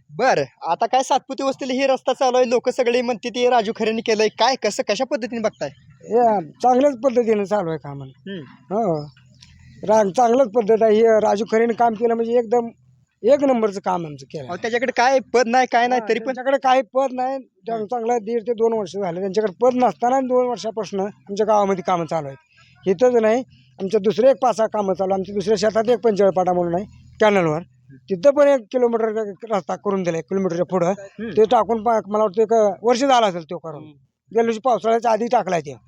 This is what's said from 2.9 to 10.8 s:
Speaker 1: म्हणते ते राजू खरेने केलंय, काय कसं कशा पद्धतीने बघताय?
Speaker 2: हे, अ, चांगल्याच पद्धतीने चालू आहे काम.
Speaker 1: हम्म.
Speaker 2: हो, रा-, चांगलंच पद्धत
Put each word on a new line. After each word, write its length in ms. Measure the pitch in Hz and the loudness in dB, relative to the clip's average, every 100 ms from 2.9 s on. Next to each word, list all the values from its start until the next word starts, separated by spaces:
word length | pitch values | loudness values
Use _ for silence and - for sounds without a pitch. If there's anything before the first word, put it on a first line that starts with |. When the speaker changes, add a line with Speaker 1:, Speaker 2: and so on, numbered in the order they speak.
| 247 | 0
Speaker 1:
म्हणते 280 | 240 226 240 | -2 -4 -6
ते 200 | 240 247 | 0 2
राजू 220 | 240 214 220 | 2 0 -2
खरेने 260 | 220 226 | -4 -2
केलंय, 260 | 226 214 214 | -2 0 0
काय 280 | - 240 262 | 2 0 0
कसं 260 | 214 202 240 | -4 -4 -4
कशा 160 | 202 | -4
पद्धतीने 380 | 254 294 220 233 | -2 -4 -6 -4
बघताय? 280 | 220 - 147 - | -6 -4 -12 -12
Speaker 2:
हे, 340 | _ _ 165 226 | _ _ -4 2
अ, 220 | 233 208 151 - | 2 0 -4 -2
चांगल्याच 320 | 240 254 294 240 | 2 2 2 0
पद्धतीने 420 | 262 240 226 214 196 | -2 0 0 0 0
चालू 240 | 208 170 | -2 -2
आहे 80 | 160 | -6
काम. 240 | 143 143 | -10 -14
Speaker 1:
हम्म. 400 | 135 - 185 196 127 - - | -14 -18 -14 -14 -14 -20 -8
Speaker 2:
हो, 300 | 202 214 156 147 _ _ _ - - - - | -4 -2 -2 -6 _ _ _ -20 -20 -20 -10
रा-, 280 | 180 220 202 175 | 0 2 2 2
चांगलंच 320 | 240 247 254 226 | 2 4 2 0
पद्धत 260 | 208 226 | 2 4